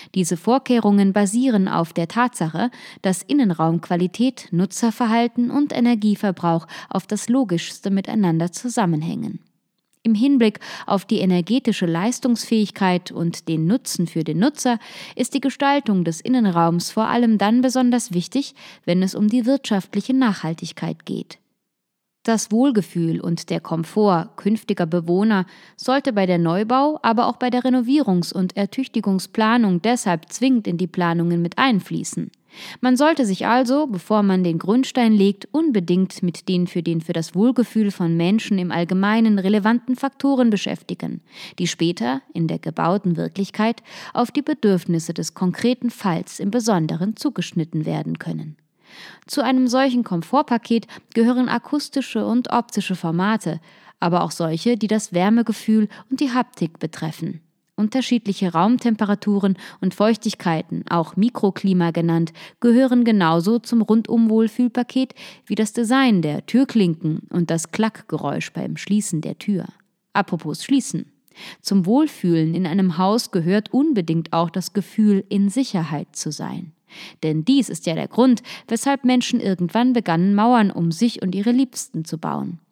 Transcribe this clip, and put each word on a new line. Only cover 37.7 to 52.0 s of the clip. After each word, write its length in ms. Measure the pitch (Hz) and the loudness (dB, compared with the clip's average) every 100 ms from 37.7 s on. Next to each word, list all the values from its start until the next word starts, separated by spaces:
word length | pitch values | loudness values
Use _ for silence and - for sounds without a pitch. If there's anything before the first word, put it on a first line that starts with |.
| 220 202 | 0 0
von 260 | - 170 165 | 0 0 2
Menschen 400 | 170 220 - 196 | 2 0 0 -2
im 140 | 180 | 0
Allgemeinen 640 | 160 170 185 202 226 226 202 | -2 0 0 2 4 4 2
relevanten 580 | 190 214 202 240 247 254 | 2 2 2 0 -2 -4
Faktoren 540 | 277 - 277 269 240 | -4 -2 0 2 2
beschäftigen, 720 | 202 - 180 - 180 - 170 - - - - | 2 -2 -8 -8 -8 -8 -10 -14 -20 -20 -6
die 100 | 175 | -6
später 540 | - 165 175 233 - - | -2 -2 -2 -4 -4 -6
in 140 | 175 160 | -4 -4
der 100 | 165 | -4
gebauten 600 | 160 165 165 196 185 165 | -6 -2 0 0 0 -2
Wirklichkeit 640 | 165 190 196 - 220 233 - - - | -4 -4 -6 -2 -2 -2 -10 -20 -8
auf 180 | - 240 | -2 -2
die 100 | - | -2
Bedürfnisse 720 | 285 302 214 185 - 165 160 | -4 0 2 2 0 -2 -2
des 220 | 170 165 - | -8 -10 -2
konkreten 560 | 185 - 240 247 240 | -2 0 -2 0 -4
Falls 480 | - 196 165 - - | -4 -2 -2 -6 -6
im 100 | 190 | -4
Besonderen 640 | 240 226 185 156 160 196 220 | -2 2 2 0 -2 -4 -4
zugeschnitten 680 | 294 214 - 170 160 156 156 | -4 -4 -4 -4 -4 -4 -4
werden 320 | 156 156 165 | -4 -4 -8
können. 400 | 170 160 156 151 _ _ _ - - - - | -8 -10 -10 -16 _ _ _ -20 -20 -20 -8
Zu 160 | - | -2
einem 240 | 240 262 254 | 0 2 2
solchen 360 | 254 269 247 | 2 2 0
Komfortpaket 840 | 220 175 160 269 302 233 - 233 - - _ | -2 -4 0 -2 0 -2 0 -2 -2 -16 _
gehören 360 | 226 233 247 247 | 0 2 2 0
akustische 760 | 240 - 294 - 269 | -2 -2 -6 -4 -6